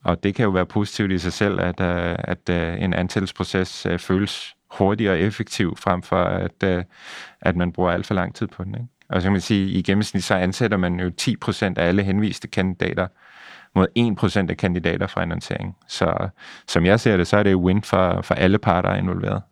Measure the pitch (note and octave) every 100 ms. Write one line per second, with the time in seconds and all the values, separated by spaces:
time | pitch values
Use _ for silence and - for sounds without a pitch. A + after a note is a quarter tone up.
0 | F2 F2 G2+ F#2+ A2+ F#2 F2+ A2 G#2 -
1 | G2+ F#2 F2 - G2+ F#2 F2+ F2 F#2 F2
2 | F2 E2+ - F#2 - F2 E2+ E2+ F#2 F2
3 | F#2 - F#2+ - F#2 G2 F#2 - F#2+ F2
4 | - F#2+ G2+ - - - _ - G2 G#2+
5 | G#2+ F2+ G2 A2 A2 - F2+ - - F2+
6 | - F#2 F2+ F#2 F#2 - G2 F2+ F2+ -
7 | - - - _ - F2 F2 F2 F2+ F2
8 | F#2+ G2 F2+ - A2 - F#2+ A2 A#2+ _
9 | _ F#2 F#2 G2 - G2+ F#2+ F#2 F2+ G2
10 | G#2+ G2+ E2+ G2 F#2 F#2 A#2 G2+ F2+ F2
11 | F2+ F2 - A2+ - G#2 G2+ E2+ E2+ F#2+
12 | G2 G2 G#2+ F2+ - - F#2+ F2+ F2 F#2+
13 | F2+ _ - - - - - - F#2 -
14 | A#2 F#2+ G2+ G#2 F2 - G2 F2 E2+ F2+
15 | F#2 - F2 E2+ - - F#2+ F#2 _ -
16 | F2 - F#2+ - - - - - F2 A2
17 | A#2 G2 F2 G#2 G2+ F#2+ F2+ F#2+ G#2+ F#2+
18 | F#2 F#2 F#2 - F#2 G#2 - F2 F#2 F#2+
19 | F#2 F2+ F#2+ G2+ -